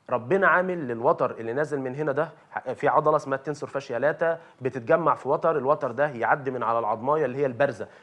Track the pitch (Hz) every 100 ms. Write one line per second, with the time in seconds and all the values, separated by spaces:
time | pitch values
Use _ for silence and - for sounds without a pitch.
0 | - 123 117 190 185 170 185 180 131 117
1 | 131 170 127 113 113 127 151 143 131 135
2 | 151 135 160 - - - 127 117 139 131
3 | 151 151 135 135 - 147 131 139 - 120
4 | 139 156 165 165 - - 127 127 120 165
5 | 156 127 127 147 170 156 127 147 131 117
6 | 147 120 113 147 135 127 113 117 107 110
7 | 123 156 135 127 143 120 143 107 104 -